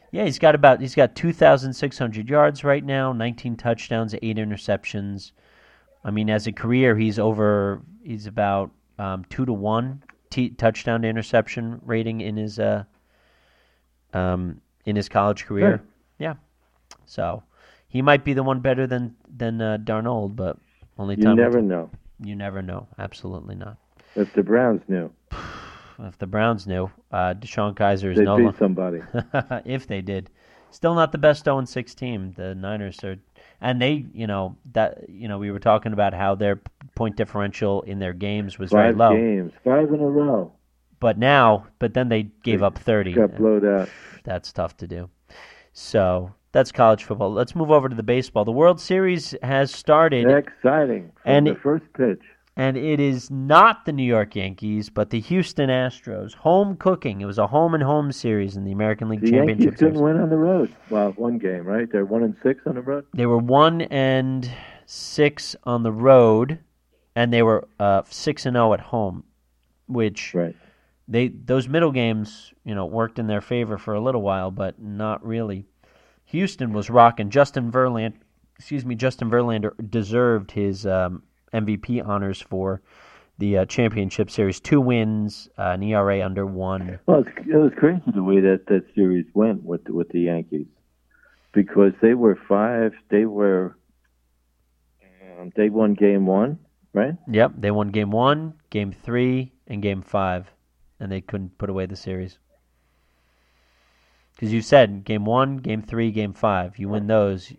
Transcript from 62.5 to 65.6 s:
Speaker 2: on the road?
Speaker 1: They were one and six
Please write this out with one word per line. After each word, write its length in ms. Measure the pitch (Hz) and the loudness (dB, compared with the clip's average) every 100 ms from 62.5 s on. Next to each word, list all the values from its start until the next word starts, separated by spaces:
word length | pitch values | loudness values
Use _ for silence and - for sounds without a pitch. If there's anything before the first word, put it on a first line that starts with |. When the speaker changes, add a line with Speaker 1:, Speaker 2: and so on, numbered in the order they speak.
| 139 - | -2 -4
Speaker 2:
on 80 | |
the 80 | 127 | -6
road? 240 | 123 143 - | -6 -8 -8
Speaker 1:
They 100 | - | -2
were 140 | 120 117 | 0 2
one 440 | 120 139 160 170 | 4 4 4 2
and 680 | - 139 131 131 131 131 123 123 - - | -2 -2 0 0 -2 -4 -8 -12 -18 -20
six 720 | - - - - 147 147 - - | -20 -18 -8 0 0 0 -10 -10